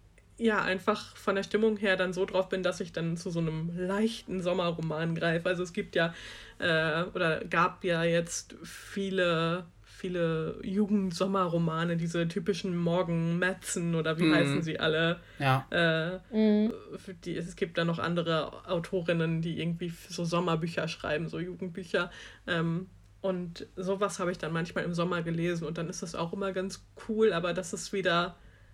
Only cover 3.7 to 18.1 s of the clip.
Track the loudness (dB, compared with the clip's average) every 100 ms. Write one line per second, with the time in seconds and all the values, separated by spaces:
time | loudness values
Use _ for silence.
3.7 | -4 0 2 2 0 -6 -2 0 2 0
4.7 | -2 -2 -2 0 0 2 2 0 -2 -2
5.7 | -6 -2 2 2 -2 -14 -16 -18 -4 2
6.7 | 2 2 0 -2 0 0 0 0 2 2
7.7 | 0 -2 2 2 2 0 -6 -10 -16 -16
8.7 | -16 -10 -6 -2 2 2 2 2 -2 -6
9.7 | -18 -20 -10 -4 0 0 0 -2 -6 -2
10.7 | 2 4 4 2 0 0 2 2 2 2
11.7 | 2 0 0 0 0 0 0 -2 -2 -2
12.7 | 0 2 2 2 0 0 2 0 -2 -4
13.7 | -2 0 0 0 2 4 6 4 2 -2
14.7 | 0 0 2 2 0 -8 -2 2 2 2
15.7 | 2 2 2 -2 -6 -2 4 6 6 4
16.7 | -2 -12 -14 -14 -12 -8 -6 -6 -4 -4
17.7 | 0 0 0 0